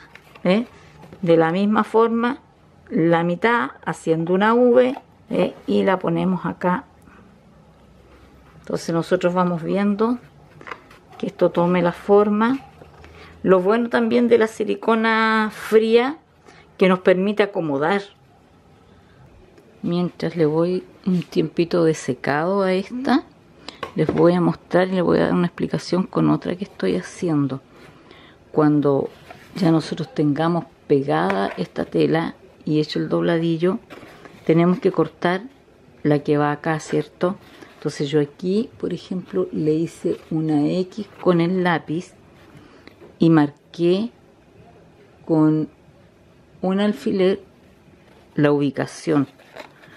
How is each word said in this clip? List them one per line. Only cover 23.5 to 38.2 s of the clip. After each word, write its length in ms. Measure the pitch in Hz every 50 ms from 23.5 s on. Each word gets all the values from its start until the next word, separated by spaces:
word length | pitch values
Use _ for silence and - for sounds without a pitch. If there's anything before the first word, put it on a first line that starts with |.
| - - - - - - - - -
les 180 | - 156 - -
voy 200 | 156 160 170 180
a 80 | 180
mostrar 480 | 170 165 160 - - - - 175 185 185
y 20 |
les 120 | 190 185 170
voy 140 | 160 165
a 80 | - 165
dar 80 | - 175
una 140 | 180 175
explicación 560 | 175 - - 170 160 - 156 - - 175 180 185
con 260 | - - 165 160 156
otra 260 | 156 151 - - 175
que 100 | 180 202
estoy 320 | - - - - 190 185
haciendo. 640 | 185 180 - - - 190 175 156 147 143 131 131 135 - - - - - - - - - - - - - - - - - -
Cuando 580 | - 156 151 147 151 147 139 143 139 135 - - - - - - - - - - -
ya 160 | 170 185 165
nosotros 420 | 165 156 147 - 175 - 156 - -
tengamos 520 | - 151 147 143 143 165 165 175 165 - - _ _ _
pegada 600 | - 151 139 135 151 151 160 175 190 202 190 196 196 -
esta 300 | - 175 - - - 165
tela 500 | - - 170 156 143 151 160 165 - - - - - - - -
y 160 | - 151 156
hecho 180 | 151 - - 170
el 80 | 165
dobladillo, 720 | 151 170 170 170 175 170 165 165 170 165 160 170 185 190 - - - - - - - - - - - - - -
tenemos 340 | - 160 165 170 180 180 -
que 120 | - 190
cortar 520 | 185 - 160 151 - - - 175 180 190 220 262 - _ _ _ - _ _ _ - - -
la 160 | 147 147 143
que 180 | 143 - 147
va 140 | 147 147 147
acá, 280 | 147 147 - 165 156 151
¿cierto? 580 | - - - 151 151 - - - - 180 196 - - - - - - - -
Entonces 340 | - - 151 - - 156 139
yo 100 | 151
aquí, 500 | 151